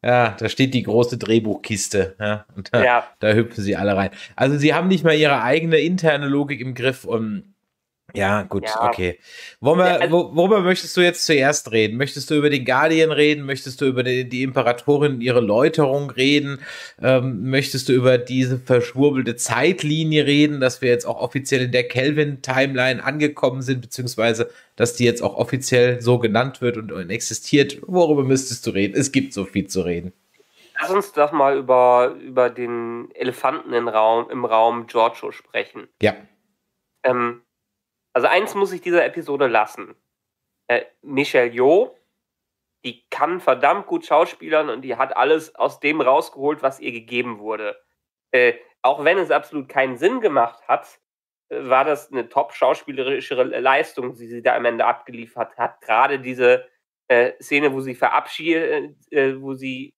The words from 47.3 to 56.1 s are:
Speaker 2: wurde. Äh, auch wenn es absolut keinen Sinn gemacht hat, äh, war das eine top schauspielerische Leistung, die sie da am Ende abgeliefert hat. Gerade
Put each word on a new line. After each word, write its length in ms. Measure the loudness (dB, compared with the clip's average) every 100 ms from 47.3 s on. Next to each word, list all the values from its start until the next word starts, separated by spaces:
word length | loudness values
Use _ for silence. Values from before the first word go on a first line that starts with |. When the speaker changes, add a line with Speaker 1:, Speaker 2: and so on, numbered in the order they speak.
| -8
Speaker 2:
wurde. 380 | -8 -8 -8 -10 _ _ _ _ _
Äh, 240 | 2 2 0 -12 _
auch 240 | -2 2
wenn 140 | 2 0
es 120 | 2
absolut 380 | -2 -2 -10 -6
keinen 300 | -2 -2 0
Sinn 240 | -2 0
gemacht 440 | 0 0 -2 -4 -4
hat, 320 | -4 -4 _ _ _ _ _ _
äh, 180 | -12 0
war 160 | 0
das 260 | 2 -2 -4
eine 200 | -8 -4
top 240 | -4 -4
schauspielerische 800 | -2 0 0 -6 -8 -4 -6 -6
Leistung, 800 | -2 -2 0 0 0 -2 -6 -10
die 140 | -10 -16
sie 120 | -4
da 160 | -2 0
am 80 |
Ende 220 | 0 0 0
abgeliefert 720 | -2 -8 -18 -16 -10 -10 -6
hat. 240 | -6 -6
Gerade 360 | -2 2 2